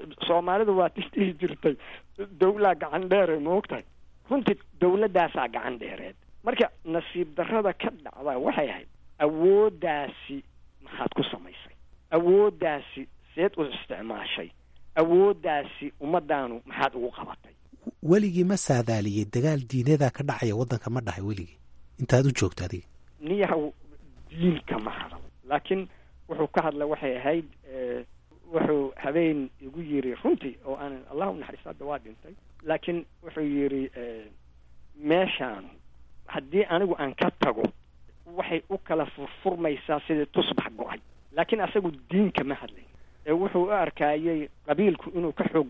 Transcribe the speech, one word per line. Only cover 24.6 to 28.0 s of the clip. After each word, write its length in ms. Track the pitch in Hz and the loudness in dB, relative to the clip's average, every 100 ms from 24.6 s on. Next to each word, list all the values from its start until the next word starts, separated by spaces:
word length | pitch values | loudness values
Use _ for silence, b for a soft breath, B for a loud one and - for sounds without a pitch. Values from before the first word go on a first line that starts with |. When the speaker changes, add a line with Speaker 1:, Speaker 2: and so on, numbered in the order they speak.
| - | -2
Speaker 1:
kama 240 | 110 107 | -6 -6
hadal. 320 | - - - - - 131 | -8 -10 -14 -16 -16 -2
Laakiin 400 | 143 - 190 185 b b b - | -2 0 -4 -4 b b b -8
wuxuu 200 | 151 151 | -4 -2
ka 60 | - | 0
hadlay 260 | 160 143 147 | 0 0 -2
waxay 280 | 151 139 123 | -2 -2 -2
ahayd, 300 | 139 165 156 - 143 | 0 0 -2 -12 -14
eh, 320 | 131 123 123 | -8 -6 -6